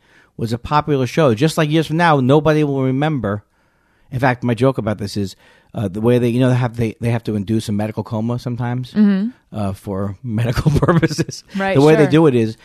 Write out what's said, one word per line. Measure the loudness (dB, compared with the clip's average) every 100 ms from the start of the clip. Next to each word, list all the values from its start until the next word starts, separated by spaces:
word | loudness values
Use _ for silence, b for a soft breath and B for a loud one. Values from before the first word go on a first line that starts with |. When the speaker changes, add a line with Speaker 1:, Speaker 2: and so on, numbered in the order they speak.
| b b b -10
Speaker 1:
was | -6
a | -6
popular | -2 -2 0 -2 0
show. | 2 2
Just | 2 0 0
like | 0
years | 0 0
from | 0
now, | 2 4
nobody | 4 4 4 2
will | 0 0
remember. | 0 0 -2 -2 -4 -6 -8 _ _ _ _ _ _
In | -2
fact, | 0 0
my | -2
joke | 2 0 0
about | -4 -4
this | -6 -6
is, | -6 -8 b b b
uh, | -6 -6
the | 0
way | 2 2
they, | 2
you | 2
know, | 2
they | 2
have, | 0 -2
they, | -4 -4
they | -4
have | -4
to | -4 -4
induce | -2 -2 -2
a |
medical | -4 -4 -6
coma | -6 -4 -4 -4
sometimes, | -6 -6 -6 -6 -4
Speaker 2:
Mm-hmm. | 2 2 2 -4 -8 _
Speaker 1:
uh, | -6 -6
for | -6 -6 -6 -6 -8
<laughs> |
medical | -6 -2 -2 0 0
purposes. | 0 2 2 0 -2 -8 -10 -10 -6
Speaker 2:
Right, | 0
Speaker 1:
The | 4
way | 6 6
they |
Speaker 2:
sure. | 4
Speaker 1:
do | 4 4
it |
is | 4 0 -4